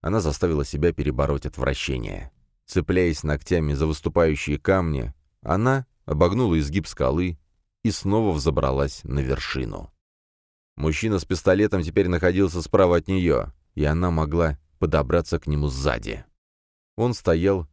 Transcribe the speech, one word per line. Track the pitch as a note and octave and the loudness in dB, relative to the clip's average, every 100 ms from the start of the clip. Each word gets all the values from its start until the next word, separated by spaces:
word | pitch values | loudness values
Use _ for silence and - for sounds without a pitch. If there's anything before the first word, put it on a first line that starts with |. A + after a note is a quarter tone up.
Она | D#2+ G#2+ | 0 0
заставила | E2 C#2+ F2+ D2+ C#2 | 0 0 0 0 -2
себя | D2 E2+ | 0 0
перебороть | E2 C#2+ B1+ C#2 C#2+ C#2 | 0 -4 0 0 0 -4
отвращение. | - B1+ C#2 - B1+ G#1 G1+ - _ _ _ _ | -4 -2 -2 -4 -6 -6 -10 -12 _ _ _ _
Цепляясь | - E2 F2+ F2+ D2+ | -4 2 2 2 0
ногтями | D#2 D2 - F2 D2+ | -2 -4 0 0 0
за | C#2+ D#2 | 0 0
выступающие | D#2 - F2 E2 D2+ - D2 | 0 -2 2 2 2 -2 -4
камни, | - F#2+ F2 C#2+ A#1+ - _ _ | 0 0 2 -2 -4 -10 _ _
она | - F2+ A#2 C3+ B2+ _ - | -4 0 2 0 -4 _ -6
обогнула | D2+ F2 G2+ A#2+ E2 | 2 2 2 2 2
изгиб | C#2+ E2 E2 | 0 -2 -4
скалы | - C2 D2 F2+ E2+ _ _ _ _ | -2 -2 0 -4 -6 _ _ _ _
и | A2+ | -4
снова | G2 G2 G#2 A2 | -2 0 2 2
взобралась | D#2+ C#2+ C#2 C2+ C2+ C#2 - | 0 0 0 0 0 -2 -4
на | - C#2 | -6 -4
вершину. | C2 B1+ - C2+ A#1+ G1+ - _ _ _ _ _ _ _ _ - | -2 -2 -4 -6 -6 -8 -14 _ _ _ _ _ _ _ _ -4
Мужчина | D#2 D2+ A2 G2+ | -2 0 0 0
с | - | 0
пистолетом | F2+ - F#2+ G#2 G2 | -2 4 4 4 2
теперь | D#2+ D#2+ F2+ | 0 2 2
находился | F2 F2+ F#2 G2 F2 | 2 2 4 2 0
справа | D#2+ G2 F#2 F2 | -4 2 4 4
от | D#2+ | 2
нее, | F#2+ F2 C2+ G1+ - _ - | 0 2 0 -2 -14 _ -4
и | |
она | D2 D#2 F2+ | 0 0 0
могла | E2 D2+ E2 E2 D2 _ _ | 0 0 0 0 -2 _ _
подобраться | E2 D#2 C2+ E2+ E2 E2 | 0 0 2 0 0 -4
к | - | -2
нему | D2 D2 | -2 -2
сзади. | C2 C#2 A#1 A1 G#1+ - _ _ _ _ _ _ - | -2 -2 -4 -6 -10 -14 _ _ _ _ _ _ -4
Он | A#2+ | -2
стоял | A#2+ - E2 F2+ G2 D#2+ | -2 0 2 2 0 -2